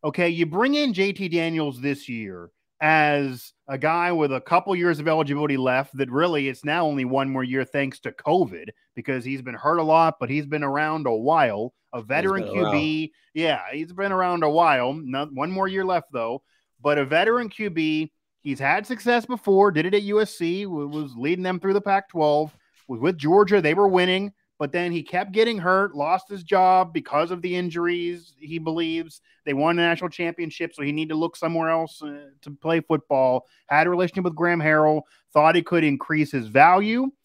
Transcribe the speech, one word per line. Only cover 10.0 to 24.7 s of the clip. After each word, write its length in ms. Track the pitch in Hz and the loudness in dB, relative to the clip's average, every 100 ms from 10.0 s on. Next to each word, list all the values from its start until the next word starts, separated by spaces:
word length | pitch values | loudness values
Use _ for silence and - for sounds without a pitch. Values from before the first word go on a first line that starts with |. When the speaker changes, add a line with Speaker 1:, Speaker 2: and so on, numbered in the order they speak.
| 165 156 | 4 0
Speaker 1:
but 80 | 117 | -4
he's 180 | 143 143 | -4 -4
been 160 | 151 | -4
around 420 | 143 139 156 156 135 | -2 -2 -2 -2 -2
a 80 | |
while. 580 | 113 123 165 131 104 120 _ _ | -2 2 4 2 0 -8 _ _
A 60 | 123 | -12
Speaker 2:
He's 80 | 107 | -4
Speaker 1:
veteran 360 | 143 185 190 | -2 0 -2
Speaker 2:
been 80 | - | -4
Speaker 1:
Q 180 | 101 107 | -2 0
B. 320 | 147 156 156 | 0 -2 -4
Speaker 2:
around. 60 | 156 _ _ | -6 _ _
Speaker 1:
Yeah, 280 | 151 165 131 92 | -4 0 -2 -4
he's 200 | 139 165 | -10 -10
been 200 | 180 196 | -6 -4
around 300 | 185 180 175 | 0 0 2
a 80 | 156 | 2
while. 420 | 156 170 135 123 | 4 4 4 0
Not 400 | 151 143 135 147 | -4 -6 -6 -6
one 180 | 135 156 | -6 -4
more 180 | 185 190 | -2 -2
year 160 | 190 | -2
left, 280 | 190 175 - | 0 -2 -2
though. 300 | 135 113 131 _ _ _ _ | -6 -4 -6 _ _ _ _
But 160 | 147 147 | 0 0
a 60 | 135 | 2
veteran 420 | 156 208 240 226 | 2 2 0 -4
Q 220 | - 208 | -6 -6
B, 420 | 165 156 156 160 _ _ _ | -2 -2 -2 -4 _ _ _
he's 200 | 147 135 | -8 -4
had 260 | 139 180 208 | 0 0 -2
success 400 | 247 240 240 226 | -6 0 0 0
before, 440 | 247 - 190 202 | -6 2 6 6
did 160 | 156 170 | 4 0
it 80 | |
at 80 | 208 | 0
U 180 | 202 208 | 0 0
S 160 | 214 - | -2 -4
C, 280 | 170 180 | -4 -4
w-, 220 | 202 165 143 | -6 -6 -6
was 300 | 151 147 120 | -8 -10 -6
leading 260 | 135 180 | -4 -2
them 160 | 185 185 | -2 -4
through 140 | 190 | 0
the 60 | 196 | 0
Pac-twelve, 760 | 202 196 - 170 151 147 156 _ _ _ _ | 2 -2 -2 0 2 2 0 _ _ _ _
was 120 | 120 | -2
with 180 | 147 175 | -2 0
Georgia. 420 | 143 190 208 202 | 4 6 6 4
They 140 | 156 | 4
were 140 | 165 202 | 4 4
winning, 440 | 180 180 185 202 _ _ _ | 4 2 0 -2 _ _ _
but 140 | 143 | -4